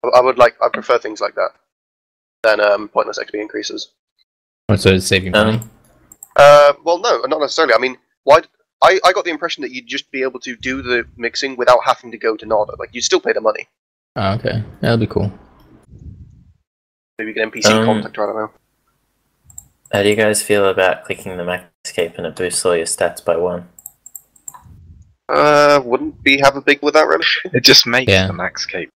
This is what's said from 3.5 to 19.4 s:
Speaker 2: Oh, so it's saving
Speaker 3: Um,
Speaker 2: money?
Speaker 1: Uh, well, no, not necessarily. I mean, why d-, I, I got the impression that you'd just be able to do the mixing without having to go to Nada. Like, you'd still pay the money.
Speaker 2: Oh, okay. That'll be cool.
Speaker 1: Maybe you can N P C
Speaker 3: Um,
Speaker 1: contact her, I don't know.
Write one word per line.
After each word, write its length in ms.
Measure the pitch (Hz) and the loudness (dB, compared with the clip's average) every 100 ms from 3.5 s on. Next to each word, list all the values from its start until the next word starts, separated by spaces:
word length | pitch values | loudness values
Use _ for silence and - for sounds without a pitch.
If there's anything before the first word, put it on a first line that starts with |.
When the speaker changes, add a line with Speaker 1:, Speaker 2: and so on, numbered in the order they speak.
| - - - - _ _ _ _ _ _ _ _ | -10 -10 -12 -16 _ _ _ _ _ _ _ _
Speaker 2:
Oh, 80 | 101 | 2
so 140 | 98 | 4
it's 160 | 95 92 | 2 2
saving 280 | 98 92 101 | -2 0 0
Speaker 3:
Um, 100 | 110 | 2
Speaker 2:
money? 140 | 113 - _ _ _ _ _ - - | -2 -8 _ _ _ _ _ -6 6
Speaker 1:
Uh, 360 | 143 147 143 143 | 8 10 6 2
well, 140 | 151 170 | -2 -2
no, 220 | 226 139 | 0 -2
not 180 | 127 156 | -2 -4
necessarily. 340 | 143 - 151 | -4 -2 2
I 40 | 113 | 2
mean, 180 | 127 127 _ _ | 0 -8 _ _
why 160 | - 151 | 4 4
d-, 80 | 165 _ _ _ | 4 _ _ _
I, 160 | 147 185 | 2 4
I 80 | 175 | 2
got 120 | 185 | 0
the 60 | 175 | -4
impression 320 | 156 170 - | -6 -8 -8
that 80 | 131 | -10
you'd 160 | 127 120 | -12 -12
just 240 | 135 - | -12 -10
be 120 | 135 | -6
able 180 | 131 127 | -6 -6
to 160 | - 120 | -14 -10
do 260 | 131 131 | -8 -8
the 240 | 123 123 117 - | -4 -4 -4 -8
mixing 400 | 117 - 139 127 | -8 -6 -8 -2
without 240 | 123 123 | 2 2
having 260 | - 123 - | 2 -4 -6
to 80 | 110 | -6
go 180 | 113 110 | -6 -6
to 100 | 110 | -4
Nada. 260 | 110 104 - | -4 -4 -8
Like, 120 | 117 | -14
you'd 120 | 120 | -8
still 160 | - 185 | -2 -2
pay 120 | - | -2
the 80 | - | -2
money. 280 | 110 104 - _ _ _ _ - | -2 -4 -10 _ _ _ _ -6
Speaker 2:
Oh, 160 | 98 | -4
okay. 280 | 101 - 110 107 - | -2 -4 -6 -8 -6
That'll 160 | 131 117 | -2 0
be 80 | 110 | -2
cool. 260 | - 98 - - _ _ - _ - - - - - _ _ _ _ _ _ _ _ | -4 -6 -8 -20 _ _ -20 _ -20 -20 -20 -20 -20 _ _ _ _ _ _ _ _
Speaker 1:
Maybe 100 | 110 | -12
you 40 | |
can 80 | 110 | -6
N 60 | 110 | -6
P 120 | 117 | -2
C 80 | 107 | 0
Speaker 3:
Um, 120 | 110 | 2
Speaker 1:
contact 320 | 113 110 107 - | 2 -2 -4 -8
her, 80 | |
I 20 | 104 | -6
don't 100 | 107 | -6
know. 140 | 107 _ _ _ _ _ _ _ _ _ | -10 _ _ _ _ _ _ _ _ _